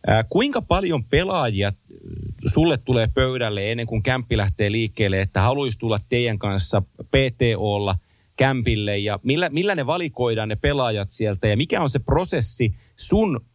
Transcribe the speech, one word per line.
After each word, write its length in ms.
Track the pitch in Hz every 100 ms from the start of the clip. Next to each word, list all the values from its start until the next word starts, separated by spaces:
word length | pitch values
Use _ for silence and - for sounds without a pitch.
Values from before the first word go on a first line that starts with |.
| -
ö, 40 | 110 113
kuinka 320 | 190 277 254
paljon 420 | 196 175 185 151
pelaajia, 640 | 107 147 185 185 123 101 101
ö, 280 | 98 _ - - - - -
sulle 320 | - - 165 127
tulee 320 | - 123 113
pöydälle 580 | 120 131 127 113 104 101
ennen 160 | 117 117
kuin 160 | 110
kämppi 340 | 117 127 117 113
lähtee 340 | 101 - 104
liikkeelle, 500 | 110 110 - 101 95
että 200 | 98 92
haluaisi 360 | 110 139 135 110
tulla 220 | 113 107 -
teidän 300 | 123 120 101
kanssa 420 | 104 98 92 104
P 320 | 95 - - 135 131 117
T 40 | 120 110
O:lla 380 | 107 101 101 92 _ _ _ -
kämpille 600 | 135 131 113 107 104 104
ja 220 | 104 101
millä, 260 | 120 151 175
millä 260 | 143 196
ne 100 | 180
valikoidaan 640 | 131 175 165 117 123 110 110
ne 60 |
pelaajat 560 | 107 143 143 123 107 95
sieltä 360 | - 107 98 110
ja 100 | 104
mikä 240 | 160 208
on 80 | 147
se 100 | 131
prosessi 760 | - 143 185 151 110 - 117 - _ -
sun 480 | - 202 214 120 -